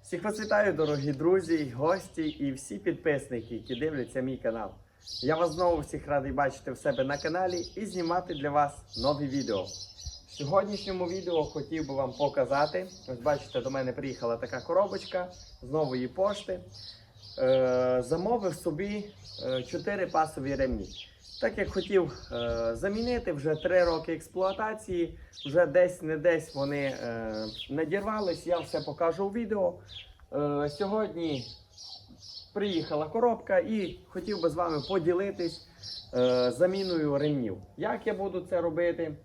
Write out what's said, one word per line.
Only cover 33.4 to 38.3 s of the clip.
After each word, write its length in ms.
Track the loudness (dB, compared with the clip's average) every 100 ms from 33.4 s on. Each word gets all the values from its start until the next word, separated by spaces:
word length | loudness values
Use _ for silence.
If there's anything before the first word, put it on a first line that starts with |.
| 2 2
і 420 | 4 0 -2 -6 -12
хотів 320 | -10 -4 0
би 80 | 2
з 40 |
вами 280 | 2 0 0 0
поділитись, 800 | 2 4 2 0 -2 -4 -4 -18 -18 -14 -12 -4
е, 360 | 2 4 6 2
заміною 680 | 4 4 4 0 2 2 2
ремнів. 400 | 2 2 -2 -4 -10 -6
Як 300 | -4 -2 -2
я 80 |
буду 260 | -2 -2